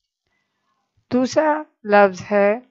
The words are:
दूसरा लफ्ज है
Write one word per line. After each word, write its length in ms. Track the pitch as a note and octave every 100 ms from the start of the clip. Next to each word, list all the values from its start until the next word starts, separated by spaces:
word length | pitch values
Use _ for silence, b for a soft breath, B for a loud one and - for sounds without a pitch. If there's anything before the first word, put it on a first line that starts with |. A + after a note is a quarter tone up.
| _ _ _ _ _ _ _ _ _ _ -
दूसरा 540 | B3 B3+ D4+ D#4 D4+ D4+ _ G#3+
लफ्ज 340 | G3+ G3+ F3+
है 360 | - G#3 G3+ A3+ -